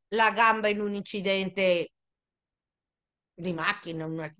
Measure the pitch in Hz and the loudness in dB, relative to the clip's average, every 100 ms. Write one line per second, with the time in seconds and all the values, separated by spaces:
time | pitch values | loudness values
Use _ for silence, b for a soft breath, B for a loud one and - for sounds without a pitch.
0 | - 220 214 202 226 220 208 208 208 202 | -6 2 2 4 4 4 0 0 -4 -6
1 | 196 208 196 190 190 196 185 175 - _ | -6 -4 0 0 -2 0 2 2 -2 _
2 | _ _ _ _ _ _ _ _ _ _ | _ _ _ _ _ _ _ _ _ _
3 | _ _ _ - 180 160 175 202 175 165 | _ _ _ -10 -6 -2 -2 -4 -6 -8
4 | 160 160 156 | -6 -6 -8